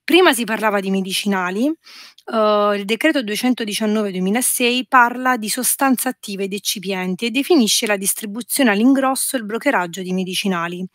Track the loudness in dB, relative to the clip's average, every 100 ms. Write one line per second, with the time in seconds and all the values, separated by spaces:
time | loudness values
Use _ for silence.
0 | 2 6 6 4 -2 -2 0 0 0 -2
1 | -2 -4 -2 -2 -2 0 -2 -2 -10 -20
2 | -20 _ -6 0 2 4 2 0 -2 0
3 | 2 0 -2 -2 0 0 -2 -2 0 0
4 | -2 -2 0 0 0 0 0 0 2 4
5 | 4 2 -2 0 -2 -4 -2 0 2 2
6 | -2 -6 -10 -6 -4 -4 -6 -6 -6 -4
7 | -4 -4 -2 -2 2 4 4 2 0 0
8 | -2 -4 -6 -10 -6 0 2 4 4 4
9 | 2 -2 -4 -4 -6 -4 0 0 -2 -6
10 | -4 -4 -2 -2 -2 -2 -4 -6 -10